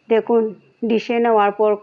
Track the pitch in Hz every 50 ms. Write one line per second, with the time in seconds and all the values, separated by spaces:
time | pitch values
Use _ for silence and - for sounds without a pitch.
0 | _ - 226 220 214 233 233 226 220 220 185 - _ _ _ _ 240 220 226 214
1 | - - 233 233 233 233 226 208 202 202 202 226 214 214 208 208